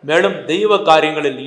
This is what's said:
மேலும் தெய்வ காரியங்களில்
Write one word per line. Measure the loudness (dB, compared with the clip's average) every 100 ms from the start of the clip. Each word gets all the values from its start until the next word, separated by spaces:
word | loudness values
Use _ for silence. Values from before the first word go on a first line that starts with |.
மேலும் | -2 0 0 -2 -4
தெய்வ | -2 2 2
காரியங்களில் | 4 4 2 -2 -4 -4